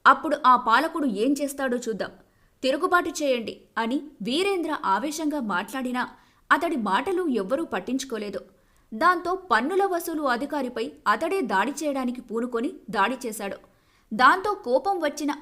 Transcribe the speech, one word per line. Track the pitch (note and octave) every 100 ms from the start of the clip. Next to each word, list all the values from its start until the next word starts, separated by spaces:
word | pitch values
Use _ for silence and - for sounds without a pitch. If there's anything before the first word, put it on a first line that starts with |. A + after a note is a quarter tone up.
| A#3
అప్పుడు | C4+ D#4 C#4+ B3+
ఆ | A#3+
పాలకుడు | A#3+ A#3 D#4+ E4 C#4+
ఏం | G3 B3 C#4+
చేస్తాడో | C#4+ C#4 C4+ A#3+
చూద్దాం. | A#3+ G3 F#3 - _ _ _ _
తిరుగుబాటు | C4 C#4 F#4 F4 E4
చేయండి," | - C#4+ B3 G#3 - - -
అని | A3+ C#4 - -
వీరేంద్ర | G3 C#4+ F#4+ G4 D#4 D4 -
ఆవేశంగా | F#3+ C#4+ D4+ D#4 D4
మాట్లాడినా | A3 F#3 - C4+ B3+ B3 A3+ - _ _ -
అతడి | D4 E4 D4
మాటలు | G3+ G3 C4+ F4+ F4
ఎవ్వరూ | A#3 F#3+ C#4 E4
పట్టించుకోలేదు. | G#3 F#3+ C4 - A3 G#3 G3 - _ _ _ _
దాంతో | A3 E4 F4 E4+ F#4
పన్నుల | F#4 A3 C4 F#4+ G4
వసూలు | F4 E4+ D#4
అధికారిపై | C#4+ A#3+ C#4+ D4+ B3+ A#3+ A#3 - -
అతడే | A3 G#3+ G4
దాడి | B3 F#3+ A3
చేయడానికి | C#4+ D4+ C4+ B3 A#3+
పూనుకొని | - A3 A#3+ A#3 C#4 - -
దాడి | G#3 G3 B3+ A#3+
చేశాడు. | G#3+ G3 - - _ _ _ _
దాంతో | A3 B3+ F#4 G#4
కోపం | G4 - - G4 F#4+
వచ్చిన | D4+ D4 D4 C#4